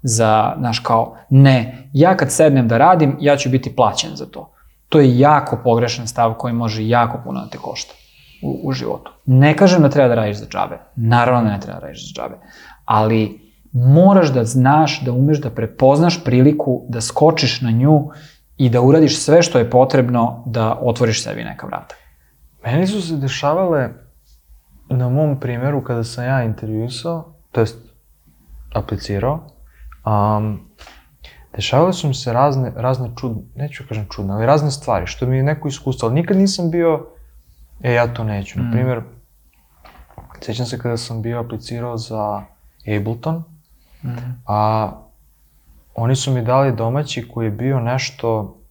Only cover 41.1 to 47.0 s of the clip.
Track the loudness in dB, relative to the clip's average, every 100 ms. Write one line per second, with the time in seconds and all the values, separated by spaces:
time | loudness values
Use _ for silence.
41.1 | -8 -6 -6 -6 -10 -10 -8 -6 -8 -8
42.1 | -6 -4 -6 -10 _ _ _ -4 -4 -4
43.1 | -6 -6 -6 -8 -20 _ _ _ _ -12
44.1 | -10 -10 -12 -4 -2 0 0 -4 -8 -20
45.1 | _ _ _ _ _ _ _ _ -6 -2
46.1 | -2 -2 -4 0 2 2 0 -4 -4